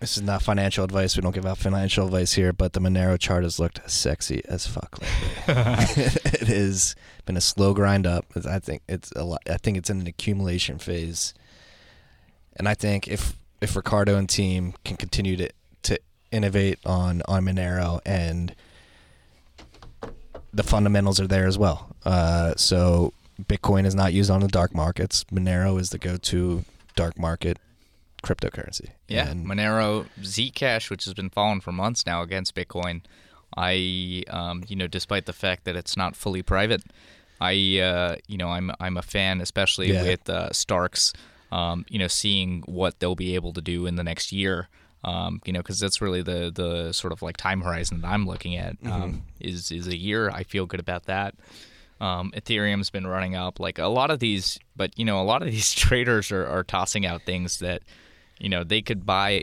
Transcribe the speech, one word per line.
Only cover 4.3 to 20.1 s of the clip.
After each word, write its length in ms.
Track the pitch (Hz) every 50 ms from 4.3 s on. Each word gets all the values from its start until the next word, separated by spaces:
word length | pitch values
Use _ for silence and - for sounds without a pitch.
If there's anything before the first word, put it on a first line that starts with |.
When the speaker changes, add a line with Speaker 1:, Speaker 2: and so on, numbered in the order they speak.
| 73 - - -
Speaker 1:
as 180 | - 90 -
fuck 320 | - - - - - - -
lately. 1040 | - - - - - - - - - - 139 123 113 117 120 104 - - - 143 127 120 113
<laughs> 60 | - - - - -
It 60 | 113
has 480 | 107 107 101 101 98 95 95 - - - - - - - - -
been 100 | - 92
a 40 | 90
slow 340 | 87 - - 101 98 98 98
grind 320 | 101 101 98 98 98 92
up. 180 | 87 87 87 - - - - 82 64
I 120 | 92 95
think 220 | - - 76 - - -
it's 240 | 92 87 - -
a 120 | - 64 82
lot, 180 | 87 82 - - -
I 60 | 85 -
think 180 | - 113 101
it's 140 | 92 82 -
in 100 | 101 95
an 60 | 90
accumulation 720 | 85 82 - - 107 101 98 95 92 87 90 - - - 82
phase. 560 | - - 90 85 85 85 82 - - - - - - - - - - - - - - - - - - _ _ _ _ _ _ _ _ _ _
And 100 | - 95 104
I 40 | 107
think 340 | - - 104 101 98 - -
if, 260 | 104 101 - - - - - _ _ _
if 160 | 104 101 -
Ricardo 400 | 98 - - 107 104 101 101 101
and 100 | 98 95 92
team 440 | - - 98 92 92 90 90 90 - - -
can 100 | - 95
continue 400 | - - 90 - - 98 95 92
to, 140 | 90 90 - - _ _ _ _ _
to 160 | - - 104 - - _ _ _ _ _
innovate 460 | - 110 104 98 95 101 98 98 90 - -
on, 340 | - 92 90 90 90 87 87 - -
on 160 | 98 95 92
Monero 560 | 92 92 92 90 90 90 90 90 85 85 85 -
and 480 | - 98 90 85 82 82 87 87 90 - - - - - - - _ - - - - - _ _ _ _ _ _ _ _ - - - - - - - - - - -